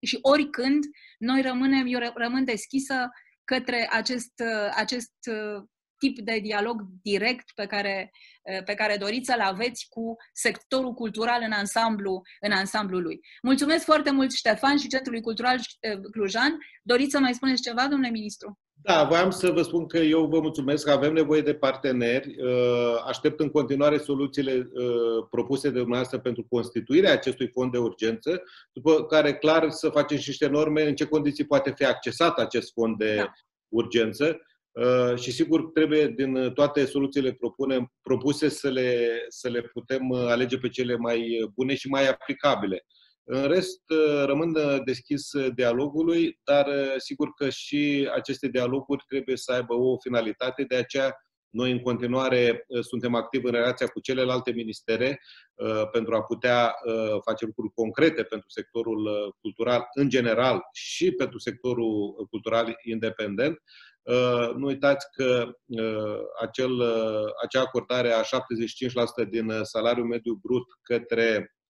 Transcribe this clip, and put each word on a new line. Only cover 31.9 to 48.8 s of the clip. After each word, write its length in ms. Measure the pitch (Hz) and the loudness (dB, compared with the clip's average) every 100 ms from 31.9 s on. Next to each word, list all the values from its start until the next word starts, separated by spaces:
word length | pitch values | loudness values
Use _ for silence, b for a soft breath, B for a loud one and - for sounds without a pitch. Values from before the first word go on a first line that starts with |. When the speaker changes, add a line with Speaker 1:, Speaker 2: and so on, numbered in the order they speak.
| 120 - - 170 160 | 0 -4 2 2 2
Speaker 2:
acest 340 | 113 120 110 | 0 -2 -4
fond 260 | - 113 107 | -2 -2 0
de 180 | 110 107 | 0 0
Speaker 1:
Da. 160 | 101 b _ _ _ | -2 b _ _ _
Speaker 2:
urgență. 640 | 113 117 117 110 107 147 160 b b _ | -2 2 2 0 0 -2 -2 b b _
Uh, 440 | - 123 127 123 123 | -2 2 4 2 0
și, 160 | 123 | -4
sigur, 400 | 123 156 160 135 | -2 2 2 2
trebuie 360 | - 156 151 143 | 2 4 4 2
din 440 | 117 135 131 127 | 0 -2 0 -2
toate 320 | 123 143 147 131 | 2 2 4 0
soluțiile 480 | 143 139 143 131 | 0 0 0 -2
propune-, 600 | 127 120 - 135 131 123 _ | -2 -6 -4 -2 -2 -2 _
propuse 480 | - 131 135 147 151 | -2 0 0 0 0
să 200 | - 143 | 0 -2
le, 380 | 131 127 120 117 117 113 | 0 0 2 0 -2 -8
să 220 | - 127 | -10 -6
le 120 | 120 | -6
putem, 480 | 117 - 120 131 127 | -6 -12 -6 -4 -2
uh, 100 | 127 | -2
alege 380 | 120 117 120 127 | 2 2 2 -2
pe 120 | 127 | -4
cele 260 | - 123 120 | -4 -2 -2
mai 280 | 117 117 113 113 107 - | 0 -2 0 -2 -4 -4
bune 200 | 131 135 | -2 -2
și 120 | 135 | -2
mai 200 | 135 135 | 2 2
aplicabile. 800 | 131 - 139 147 113 98 92 _ b b b | 0 -4 0 0 2 -2 -4 _ b b b
În 240 | - 131 139 | -6 -2 2
rest, 340 | 180 185 - _ | 2 0 -8 _
uh, 340 | 160 156 147 139 | 2 4 4 2
rămân, 300 | 139 170 156 | 2 0 0
uh, 220 | 147 139 | 2 0
deschis, 480 | 123 131 - 147 - | -2 -6 -4 -6 -4
uh, 220 | 143 131 120 | -2 -2 0
dialogului, 840 | 123 120 143 147 165 170 165 - | 0 2 -2 0 2 2 0 -2
dar, 240 | - 143 139 | 2 4 4
uh, 260 | 139 139 135 | 0 -2 -4
sigur 360 | - 139 147 | -6 -4 -6
că 160 | - 139 | -2 -4
și 600 | 127 - 147 147 143 135 | -4 -4 -2 0 0 0
aceste 340 | 131 127 131 135 | -2 -4 -4 -2
dialoguri 560 | 123 123 135 | 0 0 -2